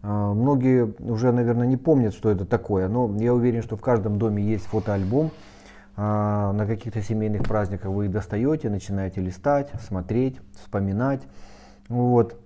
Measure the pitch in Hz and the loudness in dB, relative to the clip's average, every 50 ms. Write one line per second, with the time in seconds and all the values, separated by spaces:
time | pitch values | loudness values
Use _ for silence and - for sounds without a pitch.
0 | - 104 104 104 101 101 101 107 120 139 143 135 123 131 127 127 120 104 - - | -4 -4 -2 0 0 0 2 2 4 4 2 4 4 4 4 4 4 2 -2 -8
1 | - 117 117 110 120 127 120 123 120 117 117 117 120 123 131 123 - 160 156 135 | -6 -4 -2 2 2 4 4 4 2 2 2 2 2 2 2 2 4 4 4 4
2 | 120 104 95 - - 110 104 92 98 - - 113 - - 104 92 95 92 107 123 | 4 2 -2 0 0 2 2 2 0 0 -2 -2 0 0 0 0 0 0 0 0
3 | 127 110 101 107 113 120 123 123 117 123 113 117 110 - 110 104 - 131 123 113 | 0 0 0 0 2 2 2 4 2 2 0 0 -4 -6 -8 -4 0 0 0 2
4 | 98 110 104 101 117 113 104 104 104 104 110 101 101 - - 110 101 107 101 98 | 2 0 0 0 0 0 0 0 0 0 0 -2 -4 -2 -4 -2 -2 0 -2 0
5 | 95 95 117 139 160 156 - - - - - - - - - - - - - - | 0 0 2 0 0 0 -4 -10 -20 -20 -20 -20 -20 -20 -20 -20 -20 -16 -8 -4
6 | 104 104 107 104 104 104 104 104 101 98 101 107 110 101 117 107 - 117 110 113 | -2 -2 0 0 0 0 0 0 0 0 0 -2 -2 -2 -4 -4 -6 -6 -6 -6
7 | 101 - 113 110 107 107 101 101 - - 107 107 104 92 101 92 - 98 95 101 | -4 -2 -2 -2 0 0 0 0 0 0 0 0 0 -2 -4 -6 -4 -4 -2 -2
8 | 104 101 92 104 98 - - 104 120 139 156 151 - 113 104 95 - - 98 98 | -2 0 -2 -4 -4 -4 -2 0 0 0 0 0 -2 -4 -4 -4 -4 -6 -4 -4
9 | 95 95 - 101 92 92 90 - - 143 143 143 139 139 - - - - 101 92 | -4 -4 -4 -4 -6 -6 -6 -4 0 0 0 0 0 -4 -10 -12 -10 -6 -8 -8
10 | 87 - 107 120 131 135 131 - - - - - - - - 101 98 98 95 104 | -4 -2 -2 0 0 -2 -4 -8 -18 -20 -20 -20 -16 -6 -4 -2 -2 -2 -2 -2
11 | 123 135 139 135 - - - - - - - - - - - - _ - 117 123 | -2 -2 -2 -4 -8 -14 -20 -20 -20 -20 -20 -20 -20 -20 -20 -20 _ -6 -2 0
12 | 123 123 123 120 113 113 - - - | 2 4 6 4 4 2 -2 -18 -20